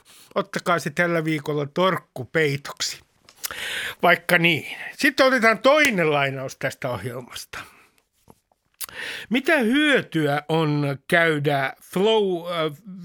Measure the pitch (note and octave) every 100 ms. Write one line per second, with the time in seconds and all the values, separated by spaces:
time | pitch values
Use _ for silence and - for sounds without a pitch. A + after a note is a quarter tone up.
0 | _ - - - F#3 F3+ - E3+ E3 -
1 | F3 E3+ D#3+ D#3 D3 D3 C#3+ E3+ F#3 E3+
2 | - - A#2+ E3 D3+ C#3+ - - - -
3 | _ _ _ - - - - - - -
4 | F3 F3 - F3 E3+ D3+ - - - -
5 | D4 - C4 B3+ A3+ G#3+ C4 D4+ D4 G3
6 | D#3 D3 C#3 C3+ C3 - C3+ - C3 B2
7 | B2+ A#2+ B2 - - - - - _ _
8 | _ _ _ _ _ _ _ - - -
9 | - - - B3 C#4+ D#4 A3 C#4 D4+ B3
10 | D3+ D#3+ D3 C#3+ - D#3+ D#3 D3 C#3+ C#3
11 | - E3+ E3 D3+ D3 C#3 C3+ - - F3+
12 | G#3 A3 G3 E3+ E3+ E3+ D#3 D3 G3+ F#3